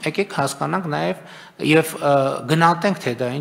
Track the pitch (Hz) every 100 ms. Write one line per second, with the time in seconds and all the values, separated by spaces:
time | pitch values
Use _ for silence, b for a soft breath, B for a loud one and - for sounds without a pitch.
0 | - - 202 - 139 - 147 180 175 147
1 | 170 185 B B B - 117 156 156 -
2 | 147 143 135 139 123 156 165 170 202 180
3 | 131 117 123 139